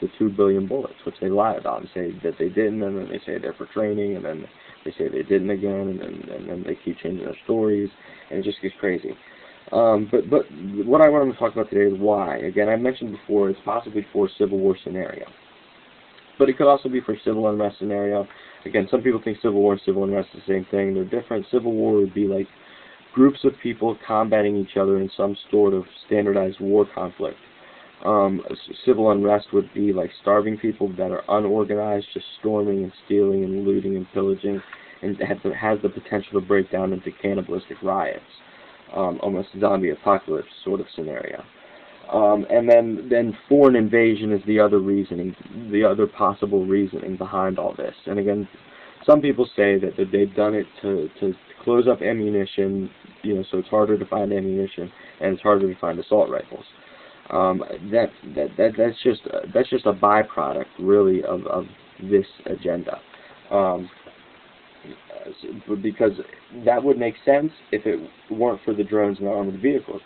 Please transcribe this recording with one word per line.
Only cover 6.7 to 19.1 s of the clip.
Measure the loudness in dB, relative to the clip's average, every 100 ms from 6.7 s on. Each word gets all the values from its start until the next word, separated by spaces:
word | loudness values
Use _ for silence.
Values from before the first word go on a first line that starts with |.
| -8
keep | -8 -8
changing | -8 -8
their | -8 -8
stories, | -4 0 2 0 -2 -8 -20 -20 -10
and | -6
it | -6
just | -6
gets | -8 -4
crazy. | -4 -2 -6 -12 -16 -20 -20 -20 -4
Um, | 2 4 4 2
but, | 0 2
but | 0 0 -6 -8 -6 2
what | 6
I | 6
wanted | 6 2
to | 0
talk | -2
about | -2 -2
today | 2 2
is | 2
why. | 2 2 0 -4
Again, | -4 0 2
I | 2
mentioned | 0 -4 -8
before, | -10 -2 2 2
it's | 0
possibly | -4 -4 -4 -6 -4
for | 0 -2
a | 0
Civil | 0 2
War | 0 0
scenario. | -4 -8 -8 -10 -16 -20 -20 -20 -20 -20 -20 -20 -20 -20 -14 0
But | 2
it | 4
could | 4
also | 4 2
be | -4
for | -4 -4
civil | -4 -2 0
unrest | 0 -2 -4
scenario. | -6 -2 -2 -2 -4 -10 -20 -18 -4
Again, | -2 0
some | 0
people | 2